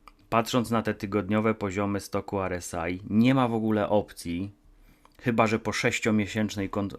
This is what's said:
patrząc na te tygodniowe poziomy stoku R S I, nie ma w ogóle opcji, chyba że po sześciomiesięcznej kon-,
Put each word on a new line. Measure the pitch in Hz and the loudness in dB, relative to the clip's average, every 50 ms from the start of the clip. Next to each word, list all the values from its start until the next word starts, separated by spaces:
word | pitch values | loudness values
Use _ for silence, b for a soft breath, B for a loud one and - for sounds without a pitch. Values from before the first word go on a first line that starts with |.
| _ - - _ _ _ | _ -20 -20 _ _ _
patrząc | - 113 117 - - 127 110 107 | 0 2 2 2 0 0 2 2
na | 117 113 | 0 0
te | 104 107 104 | 0 0 -2
tygodniowe | - - 98 98 107 95 90 107 107 107 113 110 | -4 -4 -2 -2 -2 0 2 0 2 2 2 0
poziomy | - 104 98 90 101 101 101 101 98 | 0 -2 -2 -2 0 0 0 -2 -4
stoku | - - - 101 98 - 104 98 | -4 -4 -6 -6 -4 -4 -4 -4
R | 95 92 92 | -2 -2 -4
S | 87 - - - 87 82 87 | -6 -8 -8 -6 -4 -4 -4
I, | 92 95 104 - | -4 -6 -4 2
nie | 98 110 117 127 135 | 4 6 6 6 6
ma | 135 127 | 4 2
w | 117 117 | 2 0
ogóle | 113 110 110 110 107 101 - | 0 0 2 2 2 2 2
opcji, | 104 104 98 - - - - 87 85 87 95 101 - _ _ b b b b b b b b b b - | 2 2 2 -2 -8 -12 -8 -6 -6 -6 -6 -8 -12 _ _ b b b b b b b b b b -6
chyba | - 127 117 110 113 | -4 0 2 4 4
że | 107 113 107 | 4 2 0
po | - 107 | -2 -4
sześciomiesięcznej | 101 - - 120 110 - - 117 107 107 104 95 - 110 107 98 - 104 98 98 | -4 -2 -2 -2 -2 0 0 2 2 2 0 0 -2 -2 -2 -2 -2 -4 -6 -4
kon-, | - 104 101 95 - | -4 -4 -4 -4 -6